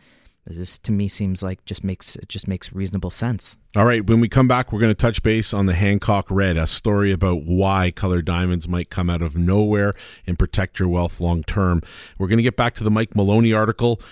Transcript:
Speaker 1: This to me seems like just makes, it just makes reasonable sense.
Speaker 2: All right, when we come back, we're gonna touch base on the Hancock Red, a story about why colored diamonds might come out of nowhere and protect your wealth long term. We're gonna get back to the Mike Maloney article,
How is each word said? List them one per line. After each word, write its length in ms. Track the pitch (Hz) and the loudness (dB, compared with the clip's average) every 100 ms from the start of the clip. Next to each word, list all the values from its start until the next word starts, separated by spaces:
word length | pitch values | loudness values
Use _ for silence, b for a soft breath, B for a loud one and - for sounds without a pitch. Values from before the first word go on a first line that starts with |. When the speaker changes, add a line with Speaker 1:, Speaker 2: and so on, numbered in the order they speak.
| b b b b - | b b b b -16
Speaker 1:
This 320 | 85 92 - | -12 -10 -8
to 120 | - | -4
me 160 | 104 101 | -2 -2
seems 380 | - 101 92 | -4 -4 -4
like 200 | 92 92 | -6 -8
just 200 | - - | -10 -8
makes, 320 | 95 90 - - | -6 -6 -10 -12
it 120 | - | -12
just 200 | - - | -10 -6
makes 240 | 92 - | -6 -8
reasonable 400 | 95 95 95 90 | -6 -4 -4 -6
sense. 440 | - 120 107 - - _ 104 | -4 -4 -4 -8 -20 _ 2
Speaker 2:
All 100 | 113 | 4
right, 200 | 117 98 | 4 4
when 140 | 113 | 4
we 80 | 117 | 4
come 180 | 131 127 | 4 4
back, 260 | 127 127 | 2 -2
we're 60 | 104 | 0
gonna 160 | 113 | 2
touch 260 | 104 120 107 | 2 0 2
base 320 | 113 110 107 | 0 0 0
on 140 | 101 98 | 0 2
the 80 | |
Hancock 560 | 87 101 101 - 101 - | 2 2 2 2 0 0
Red, 260 | 95 95 80 | 0 2 0
a 80 | |
story 460 | 80 - 110 101 101 | -2 -2 0 2 2
about 320 | 92 92 87 | 2 0 0
why 460 | 78 90 95 95 90 | 0 0 2 2 0
colored 340 | - 98 90 | -2 -2 0
diamonds 440 | 82 87 90 90 80 | 0 -2 0 -2 -2
might 200 | 87 85 | -4 -4
come 220 | - 87 | -4 -2
out 100 | 85 | -2
of 160 | 82 78 | -2 0
nowhere 580 | 87 101 107 104 101 B B B - | 2 2 2 2 0 B B B -4
and 100 | 87 | -2
protect 400 | 90 - 92 - | 0 0 -2 -2
your 100 | 92 | 0
wealth 300 | 87 87 - | 0 -2 -2
long 240 | 85 85 | -2 -2
term. 400 | 80 104 92 85 B B B - | -2 0 2 0 B B B -6
We're 120 | 95 | 0
gonna 140 | 113 | 2
get 140 | 120 - | 2 0
back 180 | 120 | -2
to 100 | - | -2
the 60 | 107 | 0
Mike 260 | 107 113 104 | 0 0 0
Maloney 360 | 98 107 117 | 2 4 4
article, 480 | 107 110 - 120 113 B | 2 0 0 -2 -2 B